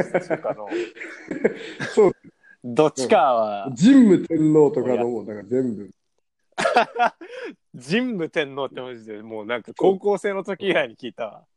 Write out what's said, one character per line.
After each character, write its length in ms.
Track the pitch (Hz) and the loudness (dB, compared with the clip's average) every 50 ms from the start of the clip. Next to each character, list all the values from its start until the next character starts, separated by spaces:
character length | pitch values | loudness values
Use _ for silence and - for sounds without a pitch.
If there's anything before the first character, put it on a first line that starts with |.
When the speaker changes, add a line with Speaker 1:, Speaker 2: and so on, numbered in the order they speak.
| - - - | -6 -4 -4
Speaker 1:
に 60 | 185 - | -4 -4
す 60 | - | -4
る 100 | 165 151 | -6 -6
か 160 | - - - | -4 -6 -8
の。 120 | - - - - 349 349 - - - 349 330 - - - - | -8 -10 -8 -8 -8 -8 -8 -12 -16 -18 -18 -18 -20 -14 -12
Speaker 2:
<laughs> 640 | - - - 226 - - - - - - - - - | -6 -2 -2 -2 -2 -4 -10 -14 -12 -12 -12 -2 2
そ 140 | - 208 175 | 4 4 4
う。 40 | - - _ - - _ _ _ _ _ - | 2 0 _ -20 -20 _ _ _ _ _ -12
Speaker 1:
ど 240 | 123 120 123 151 151 | -2 0 2 2 2
っ 60 | - | 2
ち 140 | - 131 117 | -2 2 4
か 280 | 220 196 160 139 123 | 4 4 4 4 4
は。 300 | 117 110 107 104 101 98 139 | 2 0 0 -2 -4 -6 -8
Speaker 2:
う 20 | |
ん。 60 | 127 | -2
神 320 | 113 160 240 277 269 247 208 | 4 6 8 8 8 8 8
武 200 | 180 - - - | 6 4 2 0
天 240 | 165 156 156 156 | -2 0 2 4
皇 200 | 151 156 151 139 | 6 6 6 6
と 120 | - 127 117 | 4 0 0
か 120 | 123 123 | 0 0
の 120 | 120 120 120 | 0 0 -2
も 120 | 123 110 | -4 -6
う、 40 | 101 | -8
Speaker 1:
も 60 | 104 | -10
う 40 | 107 | -12
や-、 0 | |
Speaker 2:
だ 80 | 104 95 | -12 -8
か 40 | 101 | -4
ら 0 | |
全 280 | 120 131 131 123 110 | -2 -2 -2 -2 -4
部。 160 | 101 101 95 - _ _ _ _ _ _ _ _ _ _ _ _ - | -8 -10 -14 -18 _ _ _ _ _ _ _ _ _ _ _ _ -4
Speaker 1:
<laughs> 1300 | - 659 - 480 226 - - 466 240 220 - _ 339 392 480 523 508 381 240 - _ _ - - 120 131 | -2 0 2 2 0 0 -2 -2 -2 -2 -2 _ -14 -18 -16 -14 -14 -14 -16 -18 _ _ -20 -18 -8 -4
神 260 | 175 233 254 254 233 | -2 -2 -2 -2 -4
武 160 | 185 160 143 | -6 -6 -4
天 260 | - 170 151 135 135 | -4 -4 -4 -4 -6
皇 100 | 139 139 | -8 -8
っ 40 | 127 | -8
て 100 | - - | -8 -10
マ 140 | 127 127 123 | -12 -12 -12
ジ 100 | 113 110 | -14 -14
で、 160 | 110 107 104 | -14 -14 -14
も 220 | 107 113 113 107 104 | -14 -12 -12 -12 -8
う 20 | |
な 140 | 107 120 120 | -6 -6 -6
ん 20 | |
か 100 | - - - - | -8 -12 -6 0
高 220 | - 185 196 185 | 0 0 0 0
校 180 | - 208 202 190 | -2 -2 -2 -2
生 160 | - 208 196 | -4 -6 -6
の 100 | 196 180 | -6 -6
時 220 | - 196 - 196 | -8 -8 -6 -4
以 80 | 196 - | -2 0
来 160 | 170 147 117 | 0 -2 -4
に 80 | 113 - | -8 -12
聞 120 | - 117 | -14 -14
い 40 | - | -10
た 140 | - 120 104 | -10 -10 -12
わ。 180 | 110 113 - _ _ | -12 -16 -20 _ _